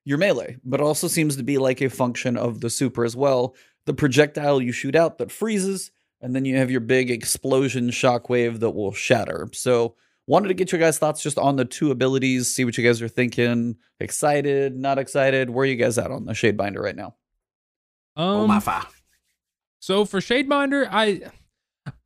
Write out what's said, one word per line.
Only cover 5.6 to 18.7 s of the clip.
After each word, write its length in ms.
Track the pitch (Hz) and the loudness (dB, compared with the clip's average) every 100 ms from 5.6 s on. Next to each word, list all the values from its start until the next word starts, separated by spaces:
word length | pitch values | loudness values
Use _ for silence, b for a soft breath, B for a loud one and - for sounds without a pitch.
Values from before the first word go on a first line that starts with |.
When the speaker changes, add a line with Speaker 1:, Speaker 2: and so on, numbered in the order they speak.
| 190 190 - _ _ _ | -2 -4 -10 _ _ _
Speaker 1:
and 120 | 127 | -4
then 120 | 131 135 | -2 0
you 100 | 131 | 2
have 140 | 127 | 2
your 100 | 127 | 0
big 300 | 113 131 127 | 2 2 2
explosion 800 | 120 - - 135 135 135 123 120 | -2 -4 -4 0 2 2 0 -2
shockwave 720 | 117 131 120 - 123 120 113 | 2 2 2 0 0 0 0
that 100 | 113 | -2
will 220 | 98 98 | -2 -4
shatter. 560 | 107 - - - 85 107 | -4 2 2 2 -6 -8
So 440 | - 127 120 117 _ _ _ - | -4 0 2 0 _ _ _ 2
wanted 220 | 160 202 | 2 2
to 60 | |
get 180 | 180 185 | -2 0
your 60 | 175 | 2
guys' 200 | 165 151 | 2 2
thoughts 240 | 151 147 | -2 -2
just 140 | 147 - | -4 0
on 180 | 139 139 | 0 2
the 80 | 123 | -2
two 240 | - 151 | 0 0
abilities, 600 | 127 131 135 131 127 123 | 2 2 2 2 0 0
see 100 | - | 0
what 120 | 123 113 | -2 2
you 60 | |
guys 180 | 117 117 | 4 4
are 60 | 117 | 0
thinking. 680 | - 123 - 120 120 117 110 _ - | -2 -2 2 0 2 -2 -6 _ -10
Excited, 800 | - - 147 147 143 139 139 127 | -8 -2 2 2 2 0 0 -2
not 200 | 139 135 | -2 -2
excited? 520 | 131 143 135 135 127 | -2 0 2 2 0
Where 120 | 120 | 0
are 20 | 135 | 0
you 100 | 123 | 2
guys 220 | 120 110 | 2 0
at 120 | - | -4
on 140 | 127 | -6
the 80 | - | -8
Shadebinder 480 | 110 113 104 101 98 | 2 2 2 -2 -4
right 160 | 98 92 | -6 -8
now? 180 | 101 - _ _ _ _ _ _ _ _ _ - | -14 -16 _ _ _ _ _ _ _ _ _ -6
Speaker 2:
Um, 80 | 180 208 | -2 2
Speaker 3:
Oh, 60 | 214 | 2
my 140 | 208 | 2
fire. 220 | - | 0